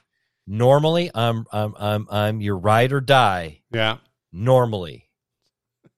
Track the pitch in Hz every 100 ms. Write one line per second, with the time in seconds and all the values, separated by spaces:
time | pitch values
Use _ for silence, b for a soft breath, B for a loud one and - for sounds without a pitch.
0 | _ _ _ _ 92 107 123 143 156 170
1 | 175 110 117 113 - 107 107 104 104 107
2 | 107 104 104 110 101 92 104 110 131 139
3 | 127 135 107 90 80 - _ 117 110 113
4 | _ _ _ 87 120 127 120 101 80 60
5 | _ _ _ _ _ _ _ _ _